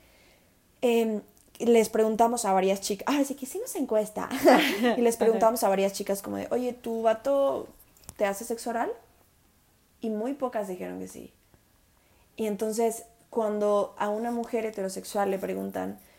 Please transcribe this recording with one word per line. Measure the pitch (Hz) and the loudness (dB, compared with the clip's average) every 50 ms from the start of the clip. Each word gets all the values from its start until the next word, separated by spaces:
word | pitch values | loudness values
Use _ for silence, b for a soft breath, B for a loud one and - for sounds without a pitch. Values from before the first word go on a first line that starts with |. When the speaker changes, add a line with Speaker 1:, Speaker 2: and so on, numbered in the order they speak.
| b b b b b b b b b b b b _ _ _ _ | b b b b b b b b b b b b _ _ _ _
Speaker 1:
Em, | - 240 233 233 226 220 214 208 - - - _ _ _ - - | 0 2 4 4 2 2 -2 -4 -6 -10 -20 _ _ _ -10 -2
les | - 233 233 226 220 220 | 4 6 6 6 6 4
preguntamos | - 220 220 220 220 214 233 233 240 240 - | 2 2 2 2 4 4 4 4 2 0 0
a | 202 190 | 2 2
varias | 190 185 190 196 196 | 4 4 2 2 0
chicas, | - - 208 196 - - | -2 -4 -6 -4 -2 0
ahora | 269 294 277 | 0 0 0
sí | 277 269 | 0 -2
que | - - | -8 -10
hicimos | - - 370 480 508 - | -10 -8 -8 -8 -6 -4
encuesta, | 381 269 - 226 214 214 202 - 202 - - | -4 -2 0 0 0 0 -2 -4 -8 -6 -6
<laughs> | - 269 262 302 262 - 302 269 - 208 233 240 220 | -2 4 8 8 8 8 6 2 0 2 2 2 2
y | 247 | 4
les | 240 233 233 | 2 2 2
Speaker 2:
Ajá. | - 220 | 4 4
Speaker 1:
preguntamos | 226 226 190 220 220 233 240 - | 4 4 4 4 2 2 2 2
a | 196 | 2
varias | 196 190 196 196 196 | 2 2 2 0 -2
chicas | - 202 - 196 196 | -2 -4 -4 -4 -4
como | - 208 202 196 | -6 -8 -8 -8
de, | 202 - | -6 -4
"Oye, | - 240 254 247 | -2 -2 -2 -4
¿tu | 240 247 - 233 226 226 | -6 -6 -8 -6 -4 0
vato | 226 226 220 220 - 277 277 277 277 277 262 - - - - - - _ _ _ - - - | 0 0 0 0 0 0 2 2 2 2 0 -2 -6 -10 -16 -20 -20 _ _ _ -20 -14 -6
te | - 214 196 | -2 -2 -2
hace | 196 - 233 | -2 -4 -6
sexo | - 240 226 - 240 | -8 -8 -6 -6 -6
oral?". | 226 226 247 381 466 - - _ _ _ _ _ _ _ _ _ _ _ _ _ _ _ _ _ _ _ | -4 -4 -4 -4 -6 -10 -14 _ _ _ _ _ _ _ _ _ _ _ _ _ _ _ _ _ _ _
Y | - 220 | -6 -6
muy | 214 208 214 254 285 | -4 -4 -4 -6 -6
pocas | 285 269 240 - 226 202 190 | -4 -6 -4 -4 -4 -6 -6
dijeron | 185 185 190 180 180 185 | -8 -10 -10 -10 -10 -10
que | 185 185 | -12 -12
sí. | - - - - _ _ _ _ _ _ _ _ _ _ _ _ _ b b b b b b b _ | -14 -16 -18 -20 _ _ _ _ _ _ _ _ _ _ _ _ _ b b b b b b b _
Y | - 226 | -6 -4
entonces, | 214 208 196 220 220 214 220 233 226 220 - - - _ _ _ _ | -4 -4 -2 -4 -2 0 0 0 0 0 -2 -10 -16 _ _ _ _
cuando | - 240 220 208 208 208 208 208 208 202 196 - - - | -4 -2 -2 0 0 0 2 2 4 2 2 0 -4 -4
a | - 208 | -4 -2
una | 208 214 233 240 | -2 -2 -4 -4
mujer | 240 233 233 226 - 226 220 220 | -4 -4 -4 -4 -4 -4 -4 -4
heterosexual | 214 - 190 190 190 190 190 - - 208 202 196 | -4 -6 -6 -6 -6 -8 -10 -6 -2 -2 0 0
le | 190 185 | 0 -2
preguntan, | 185 185 190 190 196 196 190 196 185 190 202 202 B B B | -4 -4 -4 -4 -6 -6 -6 -6 -6 -6 -8 -12 B B B